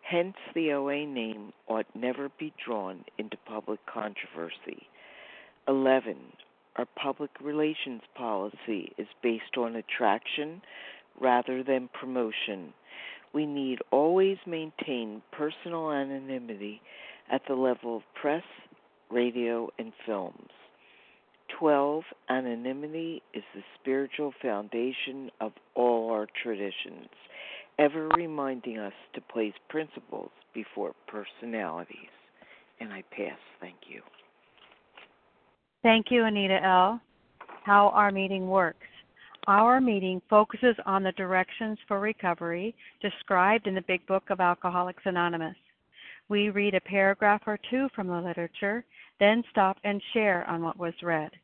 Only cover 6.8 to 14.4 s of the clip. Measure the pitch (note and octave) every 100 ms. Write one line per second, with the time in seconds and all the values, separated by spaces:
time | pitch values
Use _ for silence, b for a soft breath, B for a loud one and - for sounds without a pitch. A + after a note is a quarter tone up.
6.8 | A#2+ - C#3 C3+ D3 - C#3+ D3+ D3+ D#3
7.8 | C#3 A#2 - - A#2+ G2+ G#2 - - G#2
8.8 | - - G#2 - A#2+ A2+ - - A#2 A2+
9.8 | - - A2 G#2+ - D#3 D3+ F3 B B
10.8 | B B B - C3 B2 B2 B2+ C3 C3
11.8 | B2 - C3 B2+ A2+ - - F#2+ D#2+ _
12.8 | B B B B B D3 D3+ C#3+ C3+ B2
13.8 | - C3+ D#3 F#3 G3 G3